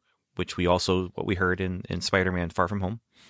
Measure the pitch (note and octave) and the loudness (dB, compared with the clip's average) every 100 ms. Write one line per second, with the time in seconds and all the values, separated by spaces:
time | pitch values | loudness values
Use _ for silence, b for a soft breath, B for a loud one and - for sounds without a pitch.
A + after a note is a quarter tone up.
0 | _ _ _ - F#2 - F2 F2+ - F#2 | _ _ _ -8 -6 0 4 4 4 2
1 | F2+ - - F#2 F#2 F#2 F#2 F#2 - F2+ | 0 -4 -2 0 2 2 -2 -4 -6 -6
2 | - F#2+ F#2 F2+ F2 - F2+ G#2 F#2+ A2+ | 0 2 2 0 -2 0 0 0 -4 -6
3 | - b | -12 b